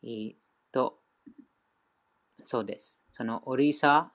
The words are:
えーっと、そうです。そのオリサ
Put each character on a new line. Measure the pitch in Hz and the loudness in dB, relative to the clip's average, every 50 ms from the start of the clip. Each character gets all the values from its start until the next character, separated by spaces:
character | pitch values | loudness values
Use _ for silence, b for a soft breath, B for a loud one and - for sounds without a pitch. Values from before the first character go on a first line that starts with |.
| - | -12
え | 123 | -12
ー | 117 107 107 110 - | -12 -10 -10 -12 -14
っ | _ _ _ _ _ _ _ | _ _ _ _ _ _ _
と、 | - 131 127 - - _ _ _ _ _ _ - - _ - _ _ _ _ _ _ _ _ _ _ _ _ _ _ _ _ _ _ _ | -2 -2 -2 -2 -4 _ _ _ _ _ _ -20 -20 _ -20 _ _ _ _ _ _ _ _ _ _ _ _ _ _ _ _ _ _ _
そ | - - - 120 | -16 -6 -6 -6
う | 107 | -4
で | 101 - - | -6 -10 -12
す。 | - _ _ _ _ _ | -14 _ _ _ _ _
そ | _ - 117 | _ -8 -6
の | 113 113 - - - | -6 -6 -8 -6 -6
オ | 131 | -2
リ | 127 143 147 147 | 2 2 2 2
サ | - - 147 143 151 160 - _ | 2 4 4 4 4 2 0 _